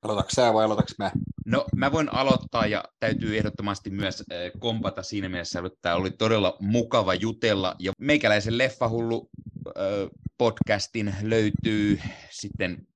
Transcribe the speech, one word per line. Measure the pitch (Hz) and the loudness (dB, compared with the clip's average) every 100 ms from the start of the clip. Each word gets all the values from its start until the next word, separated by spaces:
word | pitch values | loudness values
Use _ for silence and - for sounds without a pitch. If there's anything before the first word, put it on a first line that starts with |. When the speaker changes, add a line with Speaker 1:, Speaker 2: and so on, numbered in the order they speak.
Speaker 1:
Aloitaks | 107 107 95 | -2 -2 0
sä | - 123 | 4 4
vai | 113 | 6
aloitaks | 110 104 - - | 4 2 0 -2
mä? | 95 - - - - | -4 -4 -6 -10 -2
Speaker 2:
No, | 127 - - | -2 0 0
mä | 135 | 0
voin | 151 151 | 0 0
aloittaa | - 135 131 - 120 107 | 0 2 2 0 -2 0
ja | 104 - _ | 0 -6 _
täytyy | 110 104 110 107 | -2 0 -2 0
ehdottomasti | 104 - 101 98 - | -2 -4 -6 -4 -6
myös, | 98 98 - - | -4 -4 -4 -10
äh, | 87 90 - | -8 -8 -6
kompata | 117 113 107 98 | -4 -2 -2 -6
siinä | 92 107 95 | -8 -6 -4
mielessä, | 92 85 90 90 | -6 -6 -6 -6
että | - - | -4 0
oli | 85 92 | 0 0
todella | - 110 113 95 - | 0 2 4 2 0
mukava | 98 117 117 123 95 | 0 2 2 2 2
jutella. | 90 107 113 113 101 92 - | 0 -2 -2 0 2 0 -2
Ja | 92 98 | -6 -4
meikäläisen | 135 151 120 104 101 117 | 2 2 4 2 2 0
Leffahullu, | 131 - 117 117 113 113 - - - - - | 0 0 -2 0 -2 -2 -4 -18 -16 -14 -14
äh, | - 95 101 98 - - _ | -6 -4 -2 -6 -8 -14 _
podcastin | 120 113 - 104 - 117 104 95 | 2 2 2 2 0 -4 -4 -4
löytyy | 107 113 107 - 110 107 104 98 - - - | 0 4 4 2 0 2 4 2 0 -10 -18
sitten | - 104 - 95 87 - | -14 -12 -6 -6 -6 -14